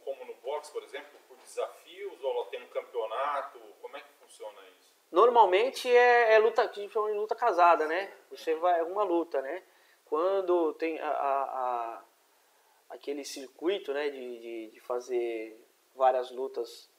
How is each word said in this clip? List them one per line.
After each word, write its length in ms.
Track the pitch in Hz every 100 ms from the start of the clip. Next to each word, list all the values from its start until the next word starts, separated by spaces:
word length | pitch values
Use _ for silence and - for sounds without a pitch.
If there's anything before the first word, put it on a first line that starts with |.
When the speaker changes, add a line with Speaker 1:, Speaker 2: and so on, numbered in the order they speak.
| 139
Speaker 1:
como 180 | 135 123
no 100 | 113
boxe, 360 | 123 147 -
por 120 | 117
exemplo, 260 | 107 135 - - -
por 80 | -
desafios, 880 | - - 110 - 160 185 202 147
ou 80 | 135 120
ela 100 | -
tem 160 | 123
um 60 | 123
campeonato? 920 | 131 - - 110 120 139 139 131 123 104 98
Como 160 | - 139
é 20 |
que 140 | - _
funciona 400 | _ - 107 98 95 _
isso? 160 | _ _ _
Speaker 2:
Normalmente 800 | 165 240 233 190 185 262 - 254
é, 440 | 240 247 240 226
é 60 | 220
luta, 280 | 226 233 196
que 140 | 202
a 20 |
gente 100 | 202
chama 180 | 220 214
de 60 | 208
luta 180 | 214 226
casada, 520 | 233 175 175 156 156
né? 260 | 175 196 - _
Você 240 | 135 160
Speaker 1:
Uhum. 60 | 156
Speaker 2:
vai, 200 | 180 165
é 40 |
uma 200 | 165 202
luta, 380 | 196 170 165 139
né? 220 | 135 180 - _ _ _ _
Quando 680 | 151 185 196 180 175 160 -
tem 240 | 165 151
a, 100 | 147
a, 340 | 135 139 139
a, 600 | 131 131 123 120 117 110 - _ _ _ _ _ _ _ -
aquele 340 | - - 147 135
circuito, 680 | 143 131 - 165 202 -
né, 180 | 139 147
de, 300 | 135 123 117
de, 280 | 117 117 110
de 120 | -
fazer 800 | - 123 131 120 120 113 110 - _ _ _ 131
várias 340 | 131 127 120
lutas 580 | 123 131 120 117 - -